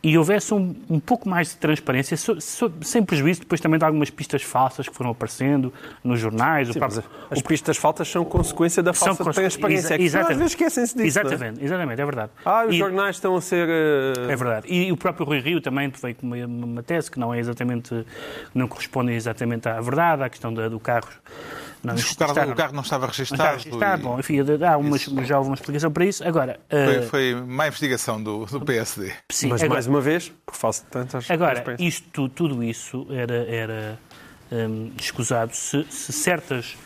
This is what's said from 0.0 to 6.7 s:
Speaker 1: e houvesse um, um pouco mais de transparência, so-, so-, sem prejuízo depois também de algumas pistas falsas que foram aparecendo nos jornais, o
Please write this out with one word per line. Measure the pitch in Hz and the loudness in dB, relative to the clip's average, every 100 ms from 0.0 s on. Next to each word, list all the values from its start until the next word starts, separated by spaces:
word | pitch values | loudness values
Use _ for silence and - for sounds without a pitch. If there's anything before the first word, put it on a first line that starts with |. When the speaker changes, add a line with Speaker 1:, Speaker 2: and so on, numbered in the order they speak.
Speaker 1:
e | 156 160 | 6 6
houvesse | 160 202 - | 6 2 2
um, | 208 185 156 - | 0 0 -4 -2
um | 160 | -2
pouco | - 240 196 | 2 0 2
mais | 175 165 | 0 0
de | - | 0
transparência, | 156 151 - 127 135 160 | 0 2 2 0 0 -2
so-, | - 185 | 0 -2
so-, | - - 233 160 | -4 -2 -2 -2
sem | - 240 | 0 2
prejuízo | 196 156 143 180 | 2 4 4 2
depois | - 170 | -2 0
também | 165 160 | 2 4
de | |
algumas | 156 156 143 | 4 4 0
pistas | - 147 139 | -2 -4 -4
falsas | - 123 131 - 131 | 0 2 2 0 -10
que | |
foram | - 123 | -4 -4
aparecendo | 113 110 - 131 143 127 - - - | -2 -6 0 2 2 0 -6 -18 -6
nos | 123 120 | 0 2
jornais, | 110 110 131 156 | 2 2 2 4
o | 120 | 0